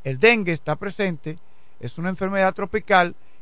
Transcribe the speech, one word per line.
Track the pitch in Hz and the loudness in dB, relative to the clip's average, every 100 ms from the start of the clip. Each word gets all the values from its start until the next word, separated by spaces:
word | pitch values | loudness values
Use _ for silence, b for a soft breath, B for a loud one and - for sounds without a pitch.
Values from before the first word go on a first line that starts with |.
el | 139 131 | -6 6
dengue | 220 233 175 | 6 6 2
está | 160 - 151 | -2 -2 -4
presente, | 196 190 196 160 156 165 - - - - | -4 -2 -2 -2 -8 -10 -10 -12 -12 -10
es | 120 - | -8 -4
una | 175 | -4
enfermedad | 185 190 196 190 | -2 -2 2 2
tropical | 190 196 214 - 190 175 - - - | 2 -2 -2 4 4 4 0 -12 -12